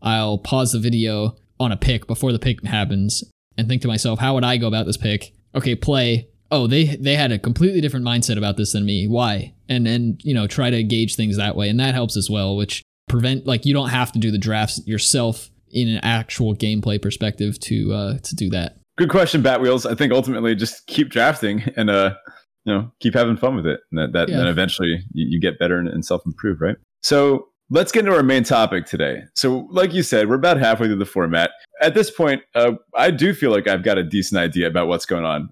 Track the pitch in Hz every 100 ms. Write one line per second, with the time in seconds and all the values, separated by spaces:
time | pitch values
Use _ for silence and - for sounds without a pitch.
0 | 113 110 107 101 - 131 123 123 117 117
1 | 113 107 107 - _ - 123 98 - 120
2 | - 117 135 117 131 120 110 110 101 98
3 | 101 - - _ _ - 113 127 123 110
4 | 123 110 131 135 123 123 117 110 92 -
5 | 110 104 - _ _ - 127 117 - 135
6 | 120 117 120 _ - 147 117 139 156 143
7 | 135 143 135 107 - 120 180 185 151 127
8 | 120 120 117 104 104 101 104 104 101 101
9 | 104 120 120 101 110 - - 127 113 120
10 | 117 - 147 127 104 - 123 120 110 113
11 | 113 - 110 101 101 - 104 113 135 127
12 | 117 104 95 104 98 101 101 - - _
13 | - 120 123 131 131 117 143 139 131 127
14 | 120 117 110 104 101 107 107 - - 107
15 | - 139 117 117 - _ _ - 120 110
16 | - 113 113 - 110 107 110 107 107 104
17 | 101 - 107 - 104 101 - 110 101 104
18 | 101 131 - 160 98 95 85 - _ -
19 | 170 190 175 160 131 127 127 127 113 113
20 | 143 127 127 117 113 107 113 - - -
21 | 147 135 131 147 107 104 131 - 107 101
22 | 98 98 - - _ _ - 101 117 -
23 | 120 113 120 110 127 127 80 69 - 80
24 | 71 85 82 85 87 85 92 - 87 85
25 | 90 78 71 82 87 76 87 87 85 80
26 | - 90 - 80 107 82 85 - _ _
27 | - 143 143 135 - _ - 143 185 226
28 | 202 175 131 131 113 123 110 92 - 78
29 | 73 60 - - 131 127 - 180 185 175
30 | 123 113 107 131 170 160 117 113 113 101
31 | 98 95 85 82 85 - - - 160 180
32 | 208 - 156 135 - 117 120 113 _ -
33 | 156 143 170 170 139 104 101 95 98 98
34 | 85 98 92 98 87 87 85 82 85 87
35 | - 90 82 76 76